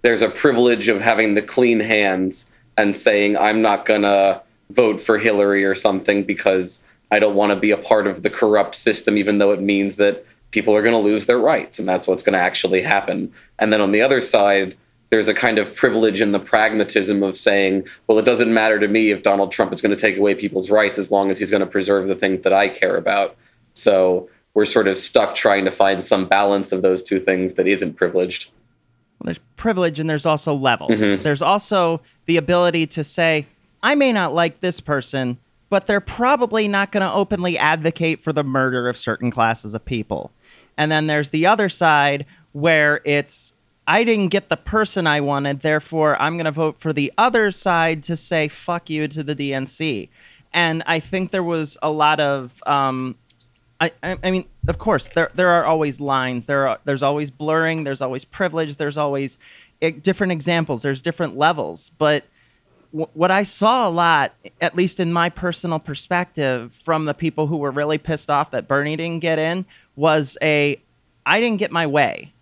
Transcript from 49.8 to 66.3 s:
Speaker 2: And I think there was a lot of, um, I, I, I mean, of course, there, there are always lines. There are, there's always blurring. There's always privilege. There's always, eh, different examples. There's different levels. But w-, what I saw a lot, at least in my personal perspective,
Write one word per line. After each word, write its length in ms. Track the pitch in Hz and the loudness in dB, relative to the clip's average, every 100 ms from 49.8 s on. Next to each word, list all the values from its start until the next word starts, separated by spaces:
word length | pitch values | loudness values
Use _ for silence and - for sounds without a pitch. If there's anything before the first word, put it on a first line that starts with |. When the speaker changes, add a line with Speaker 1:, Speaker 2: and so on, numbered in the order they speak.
| 160 110 - _ - _ _ | -4 -4 -8 _ -20 _ _
Speaker 2:
And 300 | 170 170 160 156 | 0 0 0 -2
I 120 | 160 | -2
think 320 | - 190 185 | -2 -6 -4
there 120 | 190 | -4
was 340 | 170 165 147 - | -4 -4 -6 -6
a 60 | 151 | -4
lot 280 | 151 151 151 | 2 2 4
of, 420 | 143 139 123 _ - | 0 -2 -6 _ -2
um, 500 | 143 135 131 131 - _ _ _ _ _ _ | 0 0 -2 -8 -10 _ _ _ _ _ _
I, 120 | 165 _ | -4 _
I, 140 | 170 185 | -10 -4
I 80 | 185 | -2
mean, 140 | 185 - _ - | -2 -6 _ -6
of 100 | 165 | -4
course, 280 | 220 165 - | -2 -2 -2
there, 200 | 170 165 - | -2 -2 0
there 140 | 180 | 2
are 140 | 170 | 2
always 360 | 135 160 147 127 | 2 0 -2 -4
lines. 480 | 143 135 127 123 117 | -2 -2 -2 -6 -4
There 200 | 139 135 | -2 0
are, 120 | - 143 | -2 -4
there's 180 | 139 | -2
always 260 | 139 147 147 | 0 -2 -6
blurring. 540 | 127 151 160 160 160 | _ -2 0 0 -4
There's 180 | 143 135 | -6 -6
always 240 | 131 131 - | -6 -8 -12
privilege. 520 | - 185 160 160 143 | -6 -4 -2 -6 -6
There's 200 | 147 147 | -6 -2
always, 400 | 147 139 135 - - - _ _ | -2 -2 -6 -10 -20 -20 _ _
eh, 80 | 160 160 | -4 -2
different 320 | 190 185 190 | -2 0 -2
examples. 480 | 165 143 170 156 123 | -2 0 0 0 -4
There's 200 | 143 131 | -4 -4
different 360 | 170 160 156 127 | -6 -4 -6 0
levels. 540 | 151 156 82 85 - _ | 0 0 -6 -8 -14 _
But 260 | 151 147 _ _ _ _ _ _ _ | 0 0 _ _ _ _ _ _ _
w-, 160 | 156 156 | -10 -8
what 160 | 156 180 | 0 2
I 140 | 190 | 2
saw 440 | 202 - 214 254 214 | 0 0 2 2 0
a 40 | |
lot, 420 | 170 170 156 131 _ - _ | 0 2 2 0 _ -20 _
at 160 | 170 175 | -4 0
least 240 | 185 - | -2 0
in 140 | 170 | -2
my 160 | 170 170 | 0 -2
personal 480 | - 180 170 175 160 | -2 -6 -6 -6 -6
perspective, 920 | - 139 - 175 175 | -6 -12 -4 -4 -4